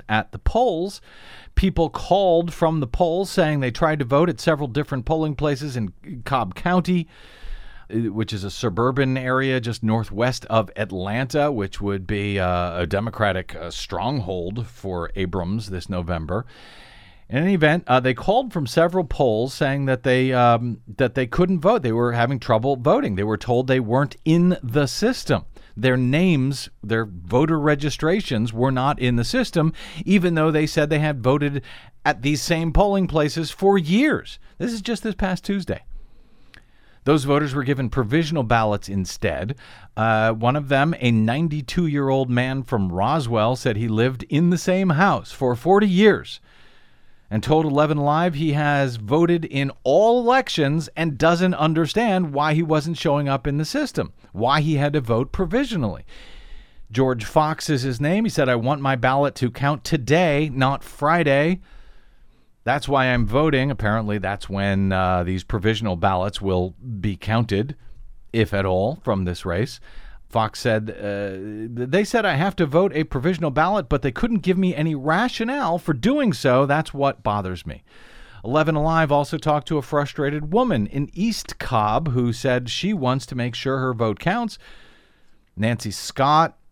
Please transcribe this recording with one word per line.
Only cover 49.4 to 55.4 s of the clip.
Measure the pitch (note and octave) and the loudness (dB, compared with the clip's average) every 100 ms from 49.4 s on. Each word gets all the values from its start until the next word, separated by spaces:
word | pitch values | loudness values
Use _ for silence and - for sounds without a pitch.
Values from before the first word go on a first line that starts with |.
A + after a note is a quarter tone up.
| D#3+ | 0
in | C#3 C#3 - | -4 -4 -4
all | B2+ D#3 A3 B3 | 2 4 4 4
elections | A#3 C4 B3+ - C#3 D#3 C#3+ - | 4 2 2 0 2 0 -2 -4
and | D#3+ C3 | -4 2
doesn't | D#3+ F3 F#3 F3+ | 2 4 2 2
understand | D3+ D#3+ D#3+ G#3+ A#3 F#3 E3 | 0 2 0 2 2 2 0
why | C#3 D3+ | 0 0
he | D#3 | 2
wasn't | E3 D#3 D#3 D#3+ | 2 0 -2 -2
showing | E3 C#3+ C#3+ | 0 0 2
up | C3+ D3+ | -2 -2
in | C#3+ | -2
the | D#3 | -2
system, | C#4 D4 - G#2 - - | -2 -4 -4 -6 -8 -14
why | F#2 A#2 D3+ | -2 2 2
he | D3+ D3 | 2 0
had | D3 | 0
to | D3 | 0
vote | A#2 A#2 C#3 | 0 0 0
provisionally. | - | -2